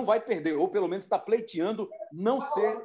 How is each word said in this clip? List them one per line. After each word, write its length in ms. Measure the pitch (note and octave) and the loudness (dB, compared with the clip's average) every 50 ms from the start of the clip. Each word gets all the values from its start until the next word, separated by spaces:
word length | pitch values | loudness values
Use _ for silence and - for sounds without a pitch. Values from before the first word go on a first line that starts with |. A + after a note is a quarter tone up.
| B3 | 2
vai 160 | G3+ G#3+ A#3 | 2 2 2
perder, 380 | A#3 - A3 E3+ D3+ E3 D#3 | 2 0 -2 0 0 0 2
ou 100 | C#3+ F3 | 2 2
pelo 200 | F#3+ G3 G#3 F#3 | 2 2 0 0
menos 180 | E3+ F3+ G3 F#3+ | 0 -2 -4 -2
tá 140 | - G#3+ F#3+ | 0 -2 0
pleiteando 680 | - - A3 A#3 A3+ - - E3 E3 G3+ A3 G#3 G3+ - - - - - | 2 2 0 0 0 -4 -4 -2 -2 -2 -2 -4 -6 -8 -8 -12 -14 -12
não 300 | D3 E3 F#3+ A3+ C4 C4 | -8 -2 0 2 2 2
ser 420 | - - - F#3+ G#3 A3 A3 A3+ - | 0 -2 0 2 2 2 0 -2 -2